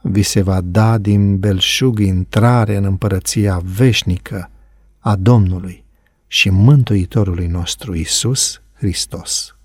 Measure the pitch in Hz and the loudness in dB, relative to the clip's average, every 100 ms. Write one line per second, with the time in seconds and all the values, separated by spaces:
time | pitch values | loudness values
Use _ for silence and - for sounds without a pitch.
0 | - 101 101 110 95 95 90 92 110 113 | -2 0 0 0 0 0 0 0 2 2
1 | 101 101 101 98 104 95 - - 131 110 | 2 2 2 2 0 0 0 0 0 0
2 | 98 92 92 - 113 123 107 101 98 95 | 0 0 -2 2 4 4 2 0 -2 -2
3 | 107 95 - - 101 90 90 92 127 110 | -2 -2 -4 -2 0 0 -4 0 2 2
4 | - 92 - 101 85 - _ _ _ _ | -2 -4 -6 -12 -12 -18 _ _ _ _
5 | - 101 92 120 95 92 92 90 _ _ | -4 0 4 4 4 -2 -8 -16 _ _
6 | _ _ _ - 101 95 110 143 123 101 | _ _ _ -2 2 4 6 6 4 0
7 | 90 - 98 87 87 87 85 - - - | 0 -2 -2 -2 -4 -4 -6 -10 -8 -6
8 | 82 - 123 135 - - _ _ 101 90 | -4 -4 -2 -2 -4 -4 _ _ -6 -6
9 | - 90 - - - _ | -8 -10 -8 -10 -10 _